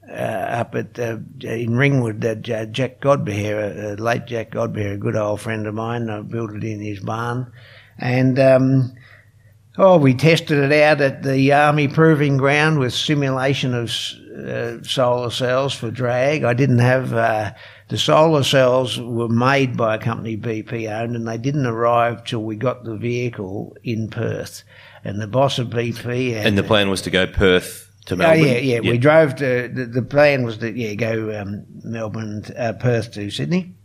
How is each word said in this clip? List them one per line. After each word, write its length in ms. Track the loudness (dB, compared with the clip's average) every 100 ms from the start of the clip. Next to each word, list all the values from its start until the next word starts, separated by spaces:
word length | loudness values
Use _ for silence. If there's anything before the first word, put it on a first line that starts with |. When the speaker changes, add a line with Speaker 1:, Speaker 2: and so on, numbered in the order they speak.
| -14
Speaker 1:
uh, 60 |
up 600 | -6 -6 -4 -4 -4 -6 -6
at, 240 | -8 -8
uh, 180 | -8 -8 -12 -14
in 340 | -8 -6 -2 0
Ringwood, 480 | 2 2 -2 -2
uh, 120 | -4 -4
J-, 320 | -6 -6 -6
Jack 300 | -4 -6 -2
Godbehere, 920 | 0 0 0 -4 -4 -4 -4 -6 -8 -4
uh, 40 |
late 240 | -2 -2 -4
Jack 240 | -8 -6
Godbehere, 420 | -4 -4 -4 -6
a 40 | -4
good 180 | -4 -2
old 260 | -2 -4
friend 240 | -6 -6 -6
of 80 |
mine, 340 | -6 -6 -4 -6
I 100 | -8
built 300 | -8 -8 -8
it 120 | -8
in 160 | -8 -8
his 180 | -8 -8
barn, 520 | -6 -6 -4 -6 -8 -14 -20 -20 -20 -8
and, 400 | -2 2 2 4
um, 560 | 6 6 6 2 0 -6 -20 -20 _ _ _ _ _ 2
oh, 180 | 6 6
we 160 | 6
tested 460 | 4 4 2 2 0
it 120 | 4 4
out 180 | 4 4
at 220 | 0 -2
the 280 | -2 2 4
Army 360 | 6 4 4 0
Proving 500 | 4 6 6 2 2
Ground 400 | 2 4 2 2
with 160 | 0
simulation 800 | -2 -2 0 0 0 0 0 -2
of 160 | -2 -4
s-, 260 | -6 -8 -12 -18 -14
uh, 480 | -8 -6 -6 -8
solar 480 | -8 0 2 2 -2
cells 420 | -2 0 0 0
for 160 | -4 -8
drag. 540 | -4 -2 0 0 2
I 100 | 0
didn't 260 | 2 4 4
have, 340 | 4 2 0
uh, 380 | 0 2 0 -4 -8 -20 -20 _
the 100 | -4
solar 460 | 2 4 6 4
cells 560 | 4 4 4 4 0 -6
were 300 | -6 -4 0
made 480 | 2 4 2 0 0
by 180 | -2 0
a 20 |
company 380 | -2 -4 -6 -8
B 260 | -6 -6
P 260 | -6 -8 -6
owned, 260 | -6 -6 -4
and 100 | -6
they 120 | -4
didn't 280 | -4 -2 -2
arrive 600 | 0 2 4 2 0 -6
till 180 | -6
we 140 | -4 -2
got 260 | -4 -4
the 140 | -10 -6
vehicle 800 | -4 -2 -4 -6 -8 -8 -12 -12
in 260 | -6 -4 -4
Perth. 540 | -4 -4 -6 -10 -16 -20 -20 -20 -14 -10
And 160 | -8
the 60 | -4
boss 300 | 0 0 0
of 120 | -4
B 240 | -4 -4
P 380 | -6 -6 -4 -2
had 160 | 0 2
Speaker 2:
And 100 | 2
the 60 |
Speaker 1:
to 40 | 4
Speaker 2:
plan 220 | 4 4
was 120 | 0
to 80 | 0
go 160 | 0 0
Perth 600 | 4 6 6 2 -16 -20 _ -8
to 80 | 2
Speaker 1:
Oh, 20 |
Speaker 2:
Melbourne? 280 | 4 6 4
Speaker 1:
yeah, 120 | 2
yeah. 220 | 0 0
We 100 | 2
Speaker 2:
Yeah. 40 | 2
Speaker 1:
drove 380 | 6 6 4 2
to, 320 | -2 -2 -2
the, 160 | -6 -4
the 160 | -4
plan 420 | 0 4 4 4
was 140 | -2 -4
to, 140 | -6
yeah, 240 | -4 -6 -4
go, 440 | -2 -2 -4 -6
um, 240 | -8 -10 -12 -16
Melbourne, 600 | -10 -8 -6 -8 -8 -10 -10 -6
uh, 160 | -6
Perth 400 | -2 0 0 -2
to 160 | -8 -8
Sydney. 440 | -6 -2 -2 -4 -16